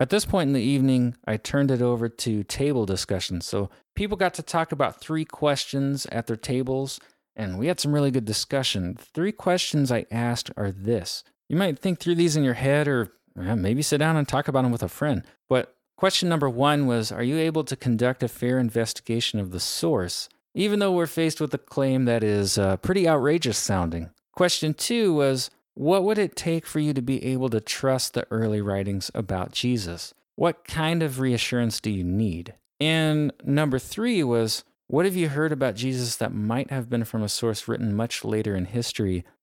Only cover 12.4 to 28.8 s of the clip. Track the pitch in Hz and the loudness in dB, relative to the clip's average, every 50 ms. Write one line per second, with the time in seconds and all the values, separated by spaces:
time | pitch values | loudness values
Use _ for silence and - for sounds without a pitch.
12.4 | 143 131 120 107 135 135 143 147 151 143 139 123 113 - - _ _ _ _ - | 2 2 0 2 2 2 2 4 2 2 2 0 0 -2 -6 _ _ _ _ -8
13.4 | 90 92 113 202 92 98 117 139 151 - 147 139 151 160 160 156 143 - - 135 | -4 -2 0 0 2 2 2 0 0 0 2 2 2 2 2 2 2 0 0 0
14.4 | 147 - 131 135 127 123 120 113 - 87 - - - 151 139 135 127 - _ _ | 0 0 2 2 2 2 0 0 -2 -6 -4 -2 -2 0 0 -2 -4 -8 _ _
15.4 | _ _ 131 127 - - _ _ _ _ _ - - 190 185 - - 175 170 156 | _ _ 2 2 2 0 _ _ _ _ _ 0 0 2 2 2 0 0 0 2
16.4 | 143 135 117 120 135 147 147 143 143 127 120 117 110 107 104 82 120 127 143 160 | 0 0 0 2 2 4 4 4 2 2 2 2 0 -2 -4 -2 -2 0 0 0
17.4 | 160 165 156 160 151 - 139 - - 131 120 107 120 123 127 - - 117 - - | 0 0 0 0 -2 -2 -6 -4 0 0 2 2 2 2 2 0 -2 -4 -4 -2
18.4 | - 123 127 131 127 113 - 117 113 110 - - - - 117 117 117 - - 107 | -2 0 2 2 0 0 0 0 0 0 -4 -8 -6 -4 -2 -2 -2 -2 -2 -2
19.4 | 101 90 90 87 - - - - - 165 151 110 90 87 - - - - _ _ | -4 -4 -4 -6 -4 -4 -4 -2 0 0 2 2 0 -2 -4 -6 -8 -10 _ _
20.4 | _ _ - - 190 208 202 208 202 196 185 180 170 151 - 165 165 160 156 - | _ _ -4 -2 0 0 2 2 2 2 2 2 0 0 0 0 0 0 0 -2
21.4 | 156 143 - 135 - _ - - 139 135 131 131 131 120 117 117 110 107 104 101 | -2 -4 -4 -6 -8 _ -2 0 2 2 2 2 4 2 2 2 4 2 2 2
22.4 | 101 95 - - 98 95 95 92 - - 185 202 180 165 160 147 120 143 156 170 | 2 2 2 2 2 2 2 2 0 0 2 4 4 4 4 4 4 2 2 2
23.4 | 160 131 104 - - - 101 92 87 82 80 82 82 85 - _ _ _ _ - | 0 0 -2 -2 -2 0 0 0 0 0 -2 -4 -6 -8 -12 _ _ _ _ 0
24.4 | 180 175 - - - 156 151 - - - 240 240 220 196 165 151 143 135 135 131 | 2 2 2 0 0 -2 -2 -2 -2 -2 0 2 2 2 4 4 4 2 2 0
25.4 | 123 - - _ _ _ _ - 135 151 185 196 185 202 220 214 202 170 - - | -2 -6 -10 _ _ _ _ -4 0 2 2 4 4 2 2 2 0 0 -2 -4
26.4 | - 175 165 165 - - - 156 151 151 147 135 123 123 135 123 - 127 131 127 | -2 -2 -2 -2 -2 -2 -2 0 0 2 0 0 0 0 -2 -2 -2 -2 -2 0
27.4 | 131 131 113 110 - - - - - 135 131 131 - - - 120 - - - 110 | 0 0 0 -2 -2 -4 -6 -2 0 0 2 2 0 -2 -4 -4 -4 -2 -2 0
28.4 | 113 110 107 104 104 101 98 98 | 0 0 0 0 0 0 0 0